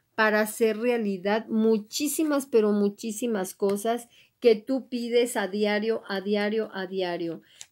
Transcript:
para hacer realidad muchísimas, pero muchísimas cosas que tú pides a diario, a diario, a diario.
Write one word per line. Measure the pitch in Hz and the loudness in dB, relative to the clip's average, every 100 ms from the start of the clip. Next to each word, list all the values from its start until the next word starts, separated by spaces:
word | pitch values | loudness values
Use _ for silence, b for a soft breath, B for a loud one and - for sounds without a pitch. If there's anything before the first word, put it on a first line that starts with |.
| _ - | _ 0
para | 220 214 | 2 4
hacer | 214 - 226 214 | 0 0 0 0
realidad | 247 240 208 190 196 220 220 | 0 0 -2 -2 0 -2 0
muchísimas, | 220 220 220 214 - 294 294 311 285 269 | 2 4 2 -2 -6 -4 -2 0 0 2
pero | 226 214 | 2 4
muchísimas | 208 202 202 226 208 240 208 185 | 2 0 -2 -8 -4 -2 -2 -4
cosas | - 202 202 226 240 - b b _ | -2 -2 0 -2 -4 -6 b b _
que | 240 214 | 4 4
tú | - 262 - | 2 -4 -4
pides | 240 233 240 247 254 | -6 0 2 2 0
a | 196 | -2
diario, | 202 208 208 220 220 - | 0 0 0 0 -4 -4
a | 196 | -6
diario, | 190 208 208 220 214 | 0 0 0 -2 -4
a | 196 185 | -6 -6
diario. | 190 180 175 170 160 B B B | -4 -4 -4 -6 -8 B B B